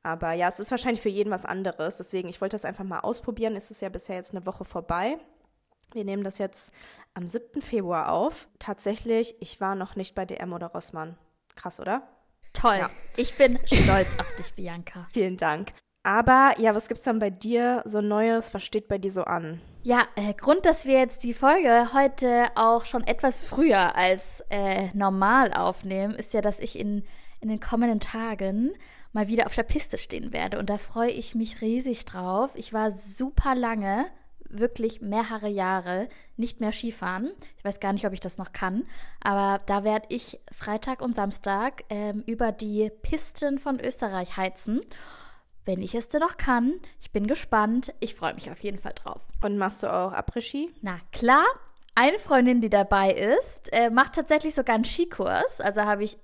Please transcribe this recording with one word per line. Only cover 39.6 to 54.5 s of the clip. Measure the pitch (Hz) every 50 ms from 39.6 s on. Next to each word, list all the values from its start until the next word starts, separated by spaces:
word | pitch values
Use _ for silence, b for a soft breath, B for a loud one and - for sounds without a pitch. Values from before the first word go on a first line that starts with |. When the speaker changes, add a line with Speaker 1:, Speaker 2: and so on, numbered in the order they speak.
| -
Speaker 2:
da | - 202 202 202
werd | 214 214 214 220 -
ich | 226 240 - - - - - -
Freitag | - - - 214 208 220 - 277 262 -
und | 262 247 233
Samstag, | - 202 202 202 - - 202 196 196 220 269 277 - - -
ähm, | 214 208 208 208 202 208 -
über | - 233 226 240 220
die | 208 - 220 208 208 208 214 214 214 -
Pisten | - - 311 302 - - - - 302 285 277 277
von | - 294 269 247
Österreich | - 247 262 - 254 208 190 185 180 - - -
heizen. | 190 190 185 - - 214 214 269 415 B B B B B B B B B B B B B - - -
Wenn | - 190 180
ich | 202 185 -
es | 233 233 -
denn | - 302
noch | 320 359 -
kann. | - - 277 254 240 240 262 330 370 B B B B
Ich | - -
bin | - 208 202
gespannt. | 214 285 - - - - 220 208 220 226 247 - - - -
Ich | - 220 -
freue | - 170 156 -
mich | - - -
auf | 139 -
jeden | - 202 196 185
Fall | - -
drauf. | - - - - - - - - - -
Speaker 1:
Und | - 202 202
machst | 202 196 190 208 -
du | -
auch | - - 180 180 190
Après-Ski? | 190 - - - - 240 233 - - 277 302 349 - -
Speaker 2:
Na | - 196 180 175 - -
klar. | - - 233 233 262 294 339 466 539 - - - - - - - -
Eine | 226 247 285 - -
Freundin, | - - 302 254 247 247 254 240
die | 220 214
dabei | 208 202 196 196 208 196 196 196
ist, | 185 - 190 208 269 466 539 - - - - -
äh, | - 226 233 233
macht | 226 247 269 - -
tatsächlich | 320 311 - 311 302 311 311